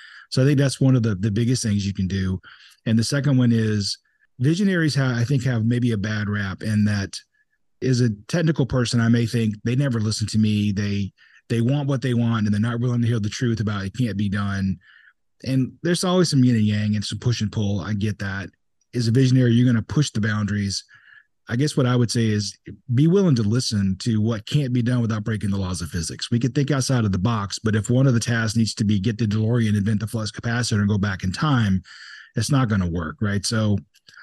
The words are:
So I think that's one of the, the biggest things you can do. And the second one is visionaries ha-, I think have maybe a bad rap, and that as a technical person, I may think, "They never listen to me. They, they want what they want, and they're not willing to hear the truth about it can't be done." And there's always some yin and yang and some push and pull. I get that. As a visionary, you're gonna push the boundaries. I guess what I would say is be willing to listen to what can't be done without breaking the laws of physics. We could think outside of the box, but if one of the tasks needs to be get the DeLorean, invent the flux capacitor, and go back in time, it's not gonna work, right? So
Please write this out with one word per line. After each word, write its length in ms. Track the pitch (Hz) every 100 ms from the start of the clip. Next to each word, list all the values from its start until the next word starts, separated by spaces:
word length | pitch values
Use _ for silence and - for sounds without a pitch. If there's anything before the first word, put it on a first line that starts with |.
| - - -
So 120 | -
I 20 | 135
think 140 | 139
that's 220 | 139 -
one 140 | 135 131
of 80 |
the, 120 | 113 95
the 160 | 110
biggest 320 | 101 120 127
things 220 | 113 101 98
you 60 |
can 140 | 98 92
do. 320 | 95 95 92 - - - _ -
And 140 | 113
the 40 |
second 340 | 110 143 135 131
one 160 | 120
is 440 | 117 110 104 98 - _ _ _ -
visionaries 560 | 127 170 196 180 160 139
ha-, 200 | 131 117
I 80 |
think 200 | 117 139
have 200 | 131 117
maybe 280 | 110 120 123
a 60 | 107
bad 300 | 107 107 101
rap, 360 | 104 101 90
and 220 | 110 104 104
that 300 | 104 92 - - _ _ _ _ -
as 200 | 127 123
a 80 | 123 104 -
technical 380 | 170 165 156 127
person, 340 | 131 117 117
I 80 | 113
may 180 | 117 117
think, 300 | 117 113 104
"They 120 | 117 127
never 260 | 143 117
listen 260 | 107 104 104
to 100 | 110
me. 360 | 107 104 104
They, 400 | 101 101 101 98 _ _ _ -
they 140 | 117
want 260 | 117 143 139
what 140 | 135
they 120 | 131
want, 320 | 117 117 113 104
and 80 |
they're 60 | 104
not 220 | 117 120
willing 200 | 123 120
to 60 | 117
hear 120 | 120
the 100 | 107
truth 320 | - 123 113
about 240 | 107 104 98
it 100 | -
can't 220 | 120 98
be 100 | 101
done." 520 | 101 101 98 95 90 _ - _ _ _ _ -
And 260 | 131 127 -
there's 220 | 170 175
always 260 | 185 180 170
some 140 | 139
yin 120 | 127 117
and 100 | 104
yang 300 | 104 107 107
and 100 | 101
some 140 | 107
push 200 | 123 117
and 120 | 104
pull. 280 | 113 101 101
I 140 | 92
get 260 | 104 107 92
that. 300 | 101 98 92 _ _ _ _
As 140 | 120 117
a 40 |
visionary, 420 | 117 131 131 123
you're 120 | 117 123
gonna 160 | 117
push 300 | - - 139
the 80 | 110
boundaries. 640 | 107 107 104 104 98 98 - - _ - _ _ -
I 80 | 123
guess 180 | 147 -
what 100 | 123
I 120 | 123
would 120 | 117
say 160 | 120 113
is 300 | 104 101 - - - - 120
be 120 | 160
willing 280 | 196 185 120
to 80 |
listen 540 | 104 120 - 107 98 92
to 220 | 123 110
what 240 | 107 110 -
can't 260 | 147 135
be 100 | 123
done 200 | 113 123
without 240 | 113 107 107
breaking 260 | 110 101
the 60 | 98
laws 240 | 92 87
of 80 | 85
physics. 420 | 87 80 - -
We 80 | 120
could 160 | 127 147
think 160 | 135
outside 320 | 143 123 127
of 80 | 107
the 60 | 95
box, 420 | 110 113 101 -
but 160 | 110 107
if 140 | 104
one 180 | 123 135
of 60 |
the 60 | 117
tasks 340 | 117 120 113 113
needs 180 | 110 -
to 100 | 104
be 140 | 104
get 180 | 98 107
the 80 | 110
DeLorean, 500 | 107 110 120 110 104
invent 240 | 98 107
the 80 | 110
flux 240 | 113 107
capacitor, 480 | - 120 120 117 104
and 80 | 101
go 100 | 104
back 260 | 101 95 92
in 80 |
time, 500 | 90 156 131 104 95 - - - - - -
it's 120 | 107
not 200 | 139 117
gonna 200 | 104 87
work, 280 | 85 78 -
right? 260 | 104 101 -
So 320 | 113 107 101 - _ _ -